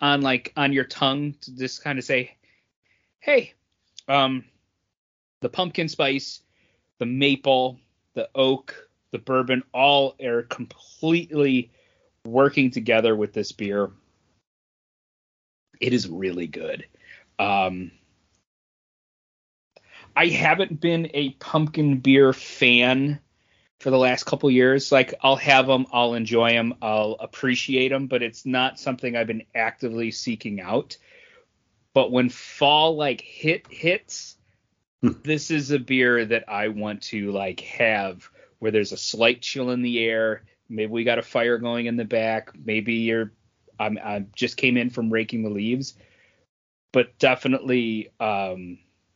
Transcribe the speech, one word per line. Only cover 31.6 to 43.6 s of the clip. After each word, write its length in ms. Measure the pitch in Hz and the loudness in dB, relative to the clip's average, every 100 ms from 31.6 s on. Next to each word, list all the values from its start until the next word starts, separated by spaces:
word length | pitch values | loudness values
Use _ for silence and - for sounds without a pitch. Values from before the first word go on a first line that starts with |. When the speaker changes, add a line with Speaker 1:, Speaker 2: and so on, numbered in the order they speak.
| _ _ _ | _ _ _
Speaker 1:
But 180 | 135 123 | 0 2
when 180 | 123 123 | 2 0
fall, 640 | - - - 143 151 160 156 | -2 -14 0 4 4 4 2
like, 260 | 143 113 | -2 -4
hit, 460 | - - 156 175 - | -10 -6 -2 -2 -6
hits, 720 | - 165 190 - - - - _ _ _ _ _ _ | -4 0 0 -4 -16 -16 -20 _ _ _ _ _ _
Speaker 2:
Hmm. 80 | 123 - | -2 -2
Speaker 1:
this 300 | 143 151 151 | -4 -4 -2
is 180 | 156 131 | -4 -2
a 80 | 143 | -4
beer 480 | 120 131 123 120 110 | 0 2 4 2 2
that 200 | 117 - | -2 -2
I 200 | 104 107 | -4 -4
want 340 | 104 104 104 | -4 -8 -8
to, 280 | - 107 101 | -10 -8 -4
like, 280 | 98 95 90 | -4 -6 -8
have 680 | - - 117 104 98 92 - _ _ _ | -14 -2 0 0 -4 -10 -20 _ _ _
where 140 | 110 | -2
there's 220 | 107 101 | 0 -2
a 40 | 92 | -6
slight 460 | - 107 117 123 | -8 0 2 2
chill 260 | - 135 123 | -4 -6 -4
in 140 | 123 | -2
the 160 | 123 120 | -2 -2
air. 420 | 113 113 110 107 - _ _ | -2 0 0 -2 -10 _ _
Maybe 220 | 110 107 | -6 -4
we 120 | 117 | -2
got 160 | 120 117 | 0 0
a 20 | |
fire 380 | - 123 120 117 | -2 -2 0 0
going 260 | 120 120 120 | -2 -4 -4
in 120 | 117 | -4
the 60 | 107 | -2
back. 440 | 113 110 113 - - | -2 0 -2 -6 -12
Maybe 380 | 120 110 107 113 | -4 -4 -2 -2
you're, 360 | 113 113 107 - _ _ | 0 0 -2 -8 _ _